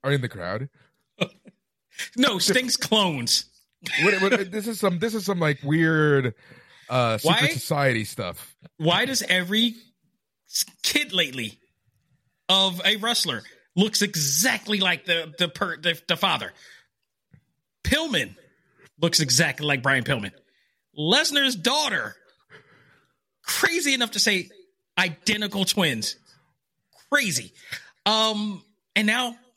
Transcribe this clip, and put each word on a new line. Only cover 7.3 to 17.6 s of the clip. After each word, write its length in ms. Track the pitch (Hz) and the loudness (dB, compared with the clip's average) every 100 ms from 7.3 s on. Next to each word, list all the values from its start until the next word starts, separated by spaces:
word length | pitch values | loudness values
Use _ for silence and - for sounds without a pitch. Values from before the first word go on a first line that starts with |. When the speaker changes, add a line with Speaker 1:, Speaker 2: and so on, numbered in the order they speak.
| 208 | 4
Speaker 2:
Why? 40 | 254 | 2
Speaker 1:
society 540 | 330 - 147 139 117 | -2 -4 0 2 0
stuff. 520 | 104 - 92 - - _ - _ | -4 -8 -10 -10 -18 _ -20 _
Speaker 2:
Why 280 | 160 180 254 | 2 2 2
does 160 | 269 | -2
every 540 | - 185 180 214 233 226 - _ _ _ _ _ _ | 0 -2 0 0 0 -2 -18 _ _ _ _ _ _
s-, 160 | - - _ | -6 -6 _
kid 320 | - 294 294 | -2 -2 -2
lately 460 | 190 151 131 113 - _ _ _ _ _ _ _ _ - | -2 -2 -4 -8 -10 _ _ _ _ _ _ _ _ 0
of 320 | 190 196 180 | 2 2 0
a 120 | 180 214 | -2 0
wrestler 480 | 220 233 170 117 - - _ - | 0 0 -2 -4 -8 -20 _ 0
looks 260 | 208 - | 2 2
exactly 800 | 202 170 143 135 254 226 - 208 | 0 0 -2 0 0 -2 -2 -2
like 260 | 185 170 170 | 0 -2 -2
the, 300 | 170 160 147 | -2 -2 -4
the 100 | 175 | -4
per-, 280 | - 190 160 | -2 -6 -2
the, 240 | 175 165 - | -4 -4 -4
the 100 | 165 | -2
father? 340 | 190 143 95 - - - _ _ _ _ _ _ _ _ | 0 0 -4 -14 -20 -20 _ _ _ _ _ _ _ _